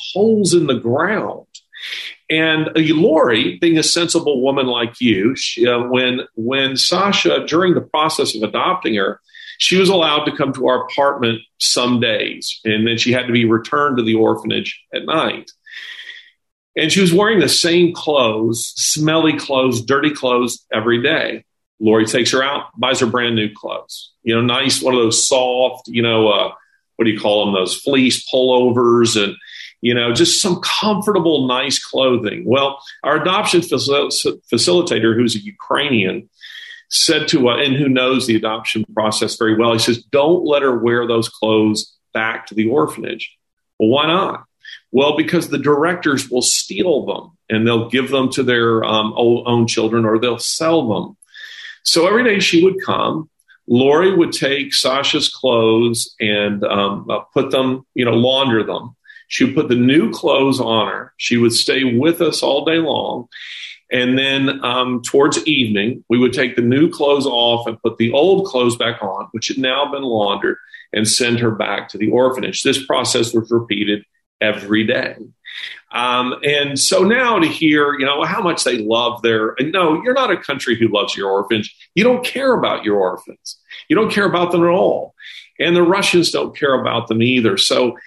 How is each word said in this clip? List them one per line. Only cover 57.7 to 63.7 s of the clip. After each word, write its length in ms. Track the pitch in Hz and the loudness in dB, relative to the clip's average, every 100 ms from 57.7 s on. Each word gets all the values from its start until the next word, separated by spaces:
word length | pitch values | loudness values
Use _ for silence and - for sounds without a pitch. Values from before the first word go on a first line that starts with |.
| 131 - | -4 -6
you 100 | - | -2
know, 80 | 120 | 0
launder 480 | 113 123 135 135 113 | 2 2 2 0 0
them. 320 | 95 90 - - - - - | -2 -6 -10 -18 -20 -20 -10
She 180 | - | -2
would 120 | 123 - | 0 0
put 120 | 143 | 0
the 60 | |
new 380 | 123 123 147 220 | 2 4 4 2
clothes 480 | - 165 139 139 120 | 0 0 2 2 0
on 260 | 113 113 101 | 0 0 0
her. 260 | 101 - - | -4 -10 -10
She 200 | - 120 | -2 2
would 160 | 117 | 2
stay 300 | 117 - 135 | 2 0 0
with 400 | 131 117 156 170 | 0 2 0 0
us 220 | 160 - | 0 0
all 200 | 135 139 | 0 0
day 140 | 147 165 | 0 0
long. 480 | 156 113 101 127 123 - - - - | 0 -2 -4 -8 -12 -18 -18 -16 -18